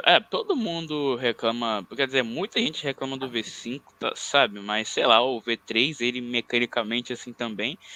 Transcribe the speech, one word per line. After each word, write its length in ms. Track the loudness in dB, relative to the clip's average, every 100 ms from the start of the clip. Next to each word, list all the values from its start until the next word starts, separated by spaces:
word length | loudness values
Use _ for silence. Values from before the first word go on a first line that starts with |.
é, 160 | 6 4
todo 340 | 4 -4 -2
mundo 640 | -2 -2 -4 -4 -2 0 2
reclama, 680 | 0 0 0 0 0 -2 -4 -2
quer 100 | 0
dizer, 180 | 2
muita 360 | 0 -2 -4 -2
gente 240 | -2 -2
reclama 320 | -6 -4 -4 -4
do 140 | -4
V 120 | -4
cinco, 520 | -4 -8 -8 -8 -10 -6
tá, 140 | -4 -4
sabe? 420 | 2 4 4 0
Mas, 300 | -2 -2 -2
sei 160 | 2 6
lá, 160 | 6
o 180 | 6 0
V 160 | -2 -4
três, 460 | 0 2 2 0
ele 180 | -2 -2
mecanicamente, 960 | -4 -4 0 0 0 0 -2 -2 -4
assim, 180 | -8 -10
também, 480 | -8 -6 -4 -6 -6 -14